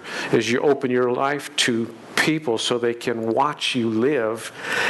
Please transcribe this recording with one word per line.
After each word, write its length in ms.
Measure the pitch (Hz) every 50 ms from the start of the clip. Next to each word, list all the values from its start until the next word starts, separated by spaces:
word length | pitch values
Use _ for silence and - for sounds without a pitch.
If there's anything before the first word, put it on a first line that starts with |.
| - - - - - - 135
is 160 | 123 110 110
you 100 | 120 135
open 280 | - 151 139 135 - 127
your 220 | 123 123 127 123
life 440 | 123 131 135 139 147 143 - - -
to 380 | - - - 120 113 117 110 - - - - -
people 420 | - - 160 156 160 156 - 113
so 220 | 110 - - 123 120
they 160 | 120 120 120
can 320 | 120 - 127 117 113 113
watch 480 | 113 113 127 135 147 143 - - - -
you 120 | 127 113
live, 640 | 113 110 110 117 143 151 127 113 110 113 117 - - - - - - - - -